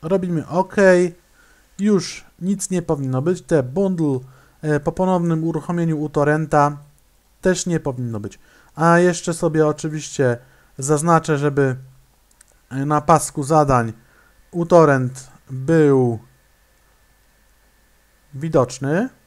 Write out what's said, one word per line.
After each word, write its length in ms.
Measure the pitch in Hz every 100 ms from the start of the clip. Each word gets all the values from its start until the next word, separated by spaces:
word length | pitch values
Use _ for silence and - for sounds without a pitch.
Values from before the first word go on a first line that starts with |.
Robimy 460 | 160 190 185 170 -
OK. 280 | 160 185 - 196 180 180 170 _ _ _ _ _ _
Już 460 | 202 202 147 - - _
nic 280 | 175 202 -
nie 120 | 185
powinno 400 | 170 156 135 127
być. 200 | 147 180
Te 220 | - 165
bundle, 560 | 127 143 196 180 156 131 131 - _ _
e, 180 | 156 147
po 120 | 151
ponownym 520 | 165 185 180 170 160
uruchomieniu 580 | 160 160 151 175 165 156
uTorrenta 760 | 151 151 147 151 156 151 147 147 - _ _ _ _ _
też 240 | 190 180 -
nie 140 | 165
powinno 400 | 151 127 123 110
być. 200 | 101 - _ _ _ -
A 240 | 165 170
jeszcze 340 | 180 170 -
sobie 340 | 165 170 156 151
oczywiście 680 | 151 160 151 151 - 131 120 _ _ _ -
zaznaczę, 600 | 135 151 160 165 160 147
żeby, 380 | 147 139 135 131 - _ _ _ _ _ _ _ _
e, 160 | 131 139
na 160 | 151
pasku 420 | 147 160 - -
zadań 500 | 135 156 143 127 117 107 _ _ _ _ _
uTorrent 760 | 175 170 175 156 135 127 131 - - _
był 720 | 131 131 165 151 135 127 113 - _ _ _ _ _ _ _ _ _ _ _ _ _ _ _ _ _ _ _ _
widoczny. 760 | 139 160 156 123 - 135 160 254 _